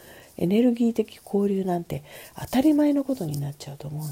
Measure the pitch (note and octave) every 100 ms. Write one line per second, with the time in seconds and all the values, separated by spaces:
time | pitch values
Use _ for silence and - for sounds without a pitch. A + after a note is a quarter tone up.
0 | - - - - E3+ G#3 B3 A#3 A#3 A3+
1 | G#3+ - - G3+ G3+ F#3+ F#3 F3 E3+ D3
2 | - - - - - B3 D4+ D4 D4 C#4+
3 | C4+ C4 D#3+ D3 C#3+ - C#3+ C#3+ D3 D3+
4 | D3+